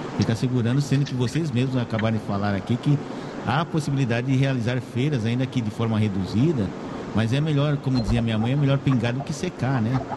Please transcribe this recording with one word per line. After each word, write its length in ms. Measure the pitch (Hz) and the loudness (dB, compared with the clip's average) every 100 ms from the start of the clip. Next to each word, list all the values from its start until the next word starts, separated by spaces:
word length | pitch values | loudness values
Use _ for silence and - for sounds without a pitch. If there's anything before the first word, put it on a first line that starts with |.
| - - | -6 0
Fica 160 | 107 113 | 0 0
segurando, 440 | 127 127 113 135 | 0 0 2 0
sendo 240 | 143 139 | 2 0
que 100 | 143 | 0
vocês 360 | 127 120 147 165 | 0 -2 0 0
mesmos 260 | 120 131 127 | 0 0 0
acabaram 400 | 113 110 110 110 | -2 0 0 0
de 60 | |
falar 300 | - 101 104 | -2 -2 0
aqui 220 | 98 - 135 | -2 0 0
que 200 | 147 143 - - - - - | 2 0 0 -10 -10 -6 -2
há 160 | 139 | -2
a 20 | |
possibilidade 640 | 170 160 147 139 123 117 131 | 0 -2 0 0 2 0 2
de 80 | 131 | 2
realizar 440 | 135 131 113 123 | 2 2 0 -2
feiras, 440 | - 117 147 135 | -2 -2 0 0
ainda 200 | 110 120 131 | 0 0 0
que 140 | 131 | -2
de 100 | 107 | -2
forma 280 | - 113 107 | -2 0 2
reduzida, 680 | 107 95 90 107 156 135 92 - - - - | 2 0 0 2 2 2 -2 -4 -8 -8 -4
mas 180 | 107 110 | -2 0
é 80 | 135 | 2
melhor, 360 | 156 143 147 143 | 2 2 2 0
como 200 | 135 127 | 0 0
dizia 200 | 104 117 | 2 2
minha 160 | 117 110 | 2 0
mãe, 140 | 117 | 2
é 40 | 143 | 2
melhor 220 | 139 139 | 2 2
pingar 340 | 139 127 120 | 2 2 2
do 80 | 127 | -2
que 120 | 139 | -4
secar, 480 | 151 180 - 120 131 | -4 -6 -2 0 0
né? 160 | 110 131 - | 0 0 -2